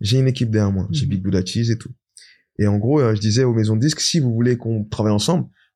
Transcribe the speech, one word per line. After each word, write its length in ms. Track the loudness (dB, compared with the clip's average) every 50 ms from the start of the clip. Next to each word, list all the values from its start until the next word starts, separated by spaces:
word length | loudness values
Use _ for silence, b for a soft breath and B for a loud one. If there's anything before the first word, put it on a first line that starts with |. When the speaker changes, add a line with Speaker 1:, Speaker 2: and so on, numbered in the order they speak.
Speaker 1:
J'ai 180 | -2 0 2 2
une 100 | 2 0
équipe 220 | 0 0 -2 0
derrière 220 | 0 0 2 2
moi. 160 | 0 -2 -2 -2
J'ai 140 | -2 -2 -2
Speaker 2:
Mhm. 40 | -2
Speaker 1:
Big 120 | -2 -2
Buddha 220 | -2 0 0 0 -2
Cheese 260 | -2 -4 -2 -2 -2
et 60 | -2 -4
tout. 120 | -6 -12 -20 -20 _ _ B B B B B B B B B -2
Et 80 | 0
en 120 | 2 2 0
gros, 220 | 0 2 2 2
euh, 140 | 2 2 0
je 60 | 0
disais 240 | 0 0 2 2 2
aux 80 | 2 2
maisons 220 | 2 0 0 0
de 40 | 0
disques, 200 | 0 0 -2 -2
si 200 | -2 0 0 0
vous 120 | 0 0
voulez 240 | 0 2 2 0 0
qu'on 280 | 0 -2 -4 -4 -4 -4
travaille 280 | -4 -4 -2 0 2
ensemble, 360 | 2 2 2 0 0 0 -2 b b b b b b